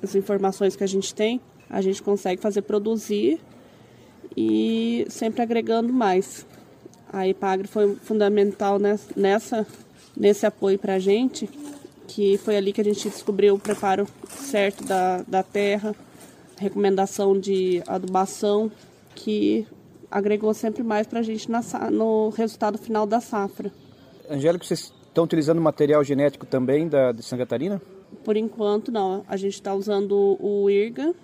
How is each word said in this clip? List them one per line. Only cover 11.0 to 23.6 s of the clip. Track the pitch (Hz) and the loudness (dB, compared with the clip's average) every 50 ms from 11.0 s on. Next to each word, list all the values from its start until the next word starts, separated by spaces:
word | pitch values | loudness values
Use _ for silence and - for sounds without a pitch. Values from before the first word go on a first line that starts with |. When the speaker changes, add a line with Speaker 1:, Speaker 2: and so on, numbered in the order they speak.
| 185 196 202 220 254 262 - - 233 202 - - - - 294 - - - - - - - | 2 2 2 2 2 0 -2 -4 -10 -10 -10 -12 -16 -16 -16 -18 -20 -20 -20 -20 -20 -14
Speaker 1:
que | - - 208 196 196 202 | -4 0 2 2 2 2
foi | - - 214 | 2 0 0
ali | 202 196 196 | 0 0 0
que | 202 - | 0 0
a | 214 | 2
gente | 208 208 196 - 214 | 2 0 0 -2 -8
descobriu | - - - - 208 190 202 208 196 | -8 -6 -4 -4 0 4 6 6 6
o | 202 | 4
preparo | - - 208 - - 196 190 196 202 202 - - - - | 2 -2 -4 0 0 0 2 0 0 -4 -6 -18 -18 -18
certo | - - 277 - - 208 202 196 202 - - | -16 -14 -10 -4 0 0 0 0 -2 -4 -6
da, | - 190 185 185 185 185 180 - - | -2 0 2 2 2 0 -2 -4 -2
da | - 190 | -2 -2
terra, | 185 - - 202 202 202 202 208 196 214 208 - - - - - - - - - - - - | -2 0 -2 -2 0 0 0 0 -2 -4 -8 -8 -12 -20 -20 -20 -20 -20 -20 -20 -20 -20 -14
recomendação | - 202 196 - 196 202 196 196 190 196 196 - - 202 196 196 196 | -6 -6 -4 -2 0 2 2 4 2 0 -2 0 0 2 2 2 2
de | 190 196 196 190 185 185 180 175 170 - | 2 0 0 0 2 2 0 -2 -2 -4
adubação, | - 190 185 185 185 185 190 190 - - - 208 202 208 220 220 214 - - - - - - - - | -6 -6 -4 -2 0 0 0 0 -2 -2 0 2 2 2 0 0 -4 -8 -20 -20 -20 -20 -20 -20 -20
que | - - - 214 208 208 202 214 226 214 - - - - - - - - - | -10 -6 -4 -2 0 2 2 2 0 -2 -4 -10 -20 -20 -20 -20 -20 -16 -6
agregou | - 202 196 208 214 208 220 214 214 | -4 -2 0 0 0 2 2 0 0
sempre | 214 - 226 214 - 247 | 0 -2 -4 -4 -2 -4
mais | 226 214 208 220 | -2 0 0 -2
pra | 220 - 233 | -2 -2 -4
gente | 233 220 220 220 - - | -4 -4 -4 -6 -6 -4
na | 226 233 | -4 -4
sa-, | 240 - - - - - | -4 -4 -6 -6 -2 0
no | - 208 220 226 220 220 220 214 | 0 2 2 2 2 2 2 0
resultado | 214 214 226 220 - - - 208 208 214 | 0 -2 -2 -2 -2 -2 -2 -2 -2 -4
final | - - 226 214 214 | -6 -4 -2 0 0
da | 208 202 240 | 2 0 -2
safra. | 233 - - 208 196 196 - - | -2 -2 -4 -4 -4 -4 -6 -8